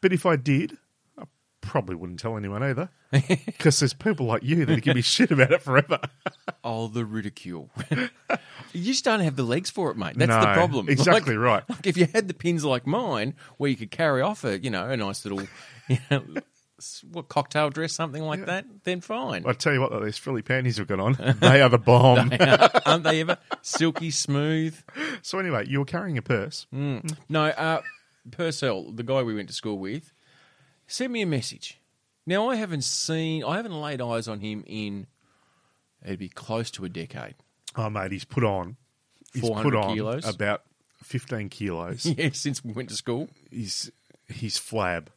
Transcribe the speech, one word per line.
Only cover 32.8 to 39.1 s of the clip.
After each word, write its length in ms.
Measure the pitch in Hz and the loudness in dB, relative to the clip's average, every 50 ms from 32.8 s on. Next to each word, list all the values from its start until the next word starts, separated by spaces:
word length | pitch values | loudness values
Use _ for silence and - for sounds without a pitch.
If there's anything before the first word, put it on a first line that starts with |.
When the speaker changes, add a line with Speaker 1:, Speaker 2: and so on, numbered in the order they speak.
| 131 | -4
Speaker 2:
seen, 600 | - - - - - 160 160 160 160 160 160 131 | -4 -4 -4 -2 -2 -2 -2 -2 -2 -2 -4 -2
I 100 | 117 156 | -4 -4
haven't 240 | 196 233 226 180 156 | -4 -4 -6 -8 -8
laid 220 | 151 147 147 127 | -8 -6 -6 -6
eyes 260 | 123 120 117 117 113 113 | -4 -4 -4 -4 -4 -6
on 140 | 110 104 | -8 -8
him 220 | 101 107 107 104 - - | -8 -8 -8 -8 -10 -10
in, 400 | 98 110 107 104 101 101 98 - _ _ _ _ _ _ _ _ _ _ _ _ _ _ _ _ _ _ - | -10 -8 -6 -6 -8 -8 -12 -14 _ _ _ _ _ _ _ _ _ _ _ _ _ _ _ _ _ _ -10
it'd 140 | 95 98 87 | -10 -8 -8
be 100 | 98 87 | -8 -12
close 400 | _ - - - 110 113 117 113 | _ -16 -10 -6 -4 -4 -4 -6
to 140 | - - 95 | -8 -10 -12
a 40 | 90 | -10
decade. 460 | 90 87 82 - - - 60 52 - _ _ _ _ _ _ - - | -10 -10 -12 -12 -12 -14 -14 -14 -16 _ _ _ _ _ _ -14 -8
Speaker 1:
Oh, 160 | - 113 107 | -6 -6 -4
mate, 200 | 104 104 95 95 | -4 -4 -6 -6
he's 140 | 98 95 - | -6 -8 -10
put 180 | _ - - 123 | _ -4 0 0
on, 320 | 110 98 95 87 87 117 - _ _ _ _ _ _ | 0 0 -2 -4 -8 -12 -18 _ _ _ _ _ _